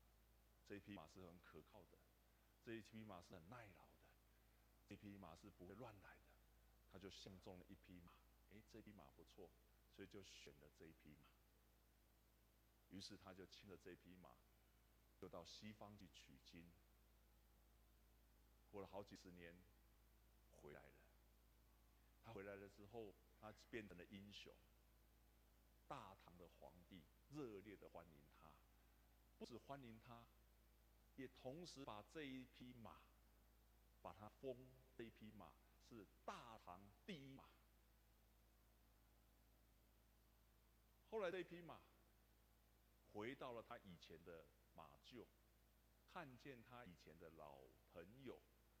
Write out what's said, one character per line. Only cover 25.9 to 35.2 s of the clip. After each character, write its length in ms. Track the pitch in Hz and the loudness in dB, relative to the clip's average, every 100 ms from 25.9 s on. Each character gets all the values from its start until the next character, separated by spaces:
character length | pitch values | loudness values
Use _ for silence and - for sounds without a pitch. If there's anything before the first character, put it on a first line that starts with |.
| 143 104 98 | 2 2 -2
唐 140 | - 87 | -6 -4
的 100 | 85 - | -4 -4
皇 140 | 69 82 87 | -6 -6 -4
帝 140 | 95 76 - - | -4 -6 -12 0
热 300 | 143 131 101 | 4 6 6
烈 160 | 101 95 | 2 0
地 140 | - | 0
欢 160 | 87 85 | 0 -2
迎 160 | 73 73 - | -4 -10 -10
他， 100 | 78 76 - - - - - - - - | -8 -10 -12 -14 -14 -14 -14 -14 -10 0
不 60 | |
止 140 | - 113 | 2 4
欢 240 | - 139 | 4 4
迎 180 | 123 110 | 4 0
他， 240 | 113 117 117 - - - - - - - - - | 0 -2 -4 -10 -14 -12 -12 -12 -14 -14 -4 2
也 120 | 131 | 2
同 380 | - 131 143 175 | 4 6 6 4
时 180 | - | 4
把 180 | 135 107 | 4 4
这 220 | 104 165 | 4 6
一 200 | 143 131 | 6 6
匹 280 | 123 - 151 123 | 4 0 0 2
马， 200 | 104 80 - - - - - - - - - - | 0 0 -4 -12 -14 -14 -14 -14 -14 -14 -14 -2
把 140 | - | 0
他 120 | 92 107 | 2 0
封 280 | - 135 123 131 - - - | 4 6 6 4 -6 -6 0
这 80 | |
一 60 | 117 | 0
匹 200 | - | 2